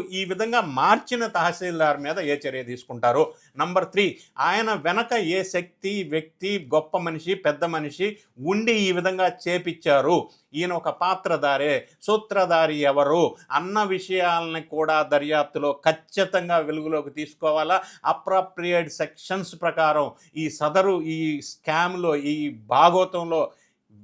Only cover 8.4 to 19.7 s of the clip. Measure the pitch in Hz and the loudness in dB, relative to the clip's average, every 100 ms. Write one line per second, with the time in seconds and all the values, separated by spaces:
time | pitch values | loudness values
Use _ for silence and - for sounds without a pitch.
8.4 | 143 202 226 226 190 175 175 185 196 202 | -2 0 2 2 2 0 0 2 0 0
9.4 | 175 180 175 156 165 143 135 170 - _ | -4 -2 -4 -4 2 4 4 2 0 _
10.4 | _ 147 180 170 160 147 180 185 185 160 | _ -6 -4 -4 -4 -2 -2 -2 -2 0
11.4 | 143 135 147 135 - _ - 214 214 202 | 2 2 2 0 -4 _ -2 -2 0 0
12.4 | 180 165 160 151 143 139 139 165 147 - | 2 4 2 2 2 4 4 4 2 -2
13.4 | - 139 180 208 208 185 185 185 175 170 | -4 -4 -2 -2 0 -2 -4 0 2 0
14.4 | 165 160 156 151 156 156 147 147 147 151 | -2 -8 -6 -2 2 2 2 2 2 0
15.4 | 147 147 147 139 160 156 _ - 185 190 | 0 -2 -2 0 0 0 _ -2 0 0
16.4 | 175 170 151 156 156 156 143 151 151 - | 0 0 0 -4 -4 -4 -4 -10 -12 -4
17.4 | 156 156 156 185 - - 135 165 - 190 | 0 0 2 0 -2 -8 -4 -4 0 0
18.4 | 185 - 175 175 156 - 151 - - 190 | 0 -4 -2 0 0 -4 -8 -8 -8 -8
19.4 | 180 165 170 | -8 -6 -4